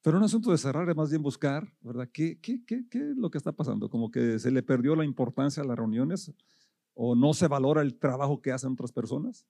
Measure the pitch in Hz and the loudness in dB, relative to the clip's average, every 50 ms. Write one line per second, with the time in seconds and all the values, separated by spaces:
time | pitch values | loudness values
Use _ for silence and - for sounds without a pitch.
0 | - 160 156 185 214 202 214 226 226 240 175 - - 139 123 151 180 175 165 151 | 4 4 4 6 4 4 4 2 4 4 2 2 2 0 -2 0 0 0 0 0
1 | 156 147 151 160 147 143 135 - - 143 139 151 208 - _ _ - 117 117 123 | 0 0 0 0 0 -2 -2 0 -2 0 0 -2 -6 -10 _ _ -12 -8 -8 -8
2 | 127 120 _ - 156 165 165 165 - - 247 240 240 - 226 254 240 240 - 240 | -8 -8 _ -4 -4 -4 -4 _ -8 -8 -8 -8 -6 -6 -6 -6 -6 -6 -6 -6
3 | 294 294 285 262 226 170 - 147 - 160 151 - 160 139 107 104 107 104 - 113 | -4 -4 -4 -4 -4 -4 -4 -4 -6 -6 -4 -4 -4 -2 -2 -4 -4 -4 -4 -4
4 | 117 110 - 123 120 120 110 110 110 127 131 131 120 - 135 123 120 143 160 160 | -4 -2 0 0 0 2 0 0 0 0 0 0 2 2 0 2 2 2 2 2
5 | 156 147 127 - 127 120 - - 135 143 139 156 143 131 120 117 117 110 110 117 | 0 -2 -2 -2 -4 -2 -2 -2 -2 -2 -2 -4 -4 -4 -4 -2 -2 -2 0 0
6 | 131 156 180 185 - 156 147 _ _ _ _ _ _ _ _ _ _ _ _ - | 0 0 -2 -6 -8 -12 -18 _ _ _ _ _ _ _ _ _ _ _ _ -4
7 | 120 120 120 120 135 147 151 - 180 151 139 139 131 139 151 156 147 139 120 _ | -2 2 4 6 6 6 6 4 2 2 2 2 2 4 4 4 2 0 -2 _
8 | - 139 127 131 143 139 147 123 - 135 127 131 131 131 131 127 127 117 - 127 | 0 0 0 0 0 -2 -2 -2 -2 -4 -4 -2 -2 -4 -4 -4 -6 -6 -6 -6
9 | 117 117 131 147 165 254 240 - _ | -4 -4 -4 -4 -4 -6 -8 -12 _